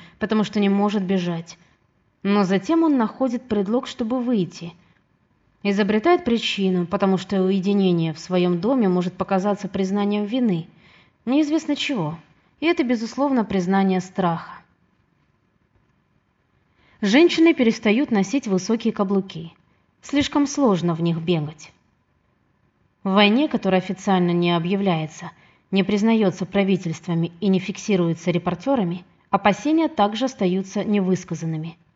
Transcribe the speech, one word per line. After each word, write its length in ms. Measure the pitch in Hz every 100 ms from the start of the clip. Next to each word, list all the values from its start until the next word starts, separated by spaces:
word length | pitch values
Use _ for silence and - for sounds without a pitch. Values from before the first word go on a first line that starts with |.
| - -
потому 280 | 208 220 208
что 160 | 214
не 80 | 196
может 340 | 196 208 208
бежать. 540 | 185 190 175 165 165 - _ _ _ _ _ _
Но 220 | 196 208 185
затем 380 | 196 196 330
он 140 | 320 269
находит 520 | 220 - 262 247 -
предлог, 360 | 208 190 240 -
чтобы 360 | - 220 254
выйти. 500 | 240 220 165 - 170 - _ _ _ _ _ _ _ _
Изобретает 640 | 202 196 202 214 320 349
причину, 600 | 262 226 - 202 190 180 170
потому 320 | 202 196 185
что 240 | - 196
уединение 720 | 185 196 196 202 190 170 165
в 60 | 151
своем 420 | - 180 180 175
доме 260 | 214 269 196
может 280 | 180 175 -
показаться 520 | 185 190 208 196 185
признанием 560 | 196 190 208 202 208
вины, 460 | 208 254 233 170 - _ - - _ _ 226
неизвестно 500 | 285 294 311 294 285
чего, 420 | - 240 151 165 - _ _ -
и 40 | 320
это, 200 | 339 240
безусловно, 580 | 240 226 254 285 254
признание 560 | 196 196 175 196 190 185
страха. 540 | 180 - 175 165 - - _ _ _ _ _ _ _ _ _ _ _ _ _ _ _ _ _ _ _ _ _ _ _ -
Женщины 520 | 202 262 339 - 330
перестают 560 | 277 226 - 214 220 285
носить 380 | 208 196 277 214
высокие 460 | 185 190 226 226
каблуки. 580 | 214 196 196 190 160 165 _ _ _ _ _
Слишком 460 | - 285 277 294 285
сложно 480 | 285 247 175 170 165
в 60 |
них 160 | 170 165
бегать. 560 | 165 165 151 - - _ _ _ _ _ _ _ _ _ _ _ _ _
В 80 | 196
войне, 380 | 196 208 233 302
которая 320 | 240 190 185
официально 500 | 185 185 202 185 175
не 240 | 175 175 170
объявляется – 760 | 170 196 196 160 151 - 170 - _ _ -
не 120 | 196
признается 640 | 190 208 226 226 190 180 185
правительствами 880 | 202 196 185 170 156 - 165 165 -
и 60 | 202
не 100 | 185
фиксируется 720 | 190 - - 190 170 165 180
репортерами, 720 | 170 175 170 269 269 175 180 - _ -
опасения 600 | 190 208 190 294 320 311
также 360 | 320 202 220 262
остаются 600 | - 185 185 190 208 214
невысказанными. 920 | 208 185 180 - 165 160 156 165 - _